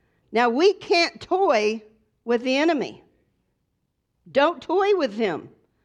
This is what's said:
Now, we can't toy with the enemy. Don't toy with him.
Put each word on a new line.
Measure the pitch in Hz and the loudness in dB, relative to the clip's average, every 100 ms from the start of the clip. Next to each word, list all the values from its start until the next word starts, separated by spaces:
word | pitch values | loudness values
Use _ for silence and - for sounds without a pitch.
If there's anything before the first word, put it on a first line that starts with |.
| _ _ _ | _ _ _
Now, | 220 247 | 0 0
we | 233 381 | 4 2
can't | - - 349 330 - | 2 0 0 0 -4
toy | - 359 392 240 214 220 - _ _ _ | -6 0 2 2 0 -4 -10 _ _ _
with | - 240 | -4 -4
the | 247 262 | 0 0
enemy. | 320 302 175 113 _ _ _ _ _ _ _ _ _ _ _ _ - | 2 0 -4 -10 _ _ _ _ _ _ _ _ _ _ _ _ -4
Don't | 156 294 330 | 0 0 -2
toy | - 339 403 392 | -4 -2 2 0
with | 277 | 0
him. | 202 220 139 110 - _ _ | -2 -4 -4 -10 -20 _ _